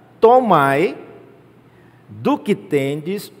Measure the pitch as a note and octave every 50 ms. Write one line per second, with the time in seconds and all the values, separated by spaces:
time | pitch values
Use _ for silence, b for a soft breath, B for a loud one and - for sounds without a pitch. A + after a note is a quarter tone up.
0 | _ _ _ _ - A3+ B3 B3+ B3+ A3 F3+ D3+ C#3 C#3 C3+ C#3+ E3+ A#3 D4+ -
1 | - - - - - - - _ _ _ _ _ _ b b b b b b b
2 | b b G#2+ G#2+ A#2 A#3 D4 G3 - - G3 - - - D3+ C#3+ C3+ C3+ C#3+ D#3
3 | D3 E3 G3 G#3 - - - -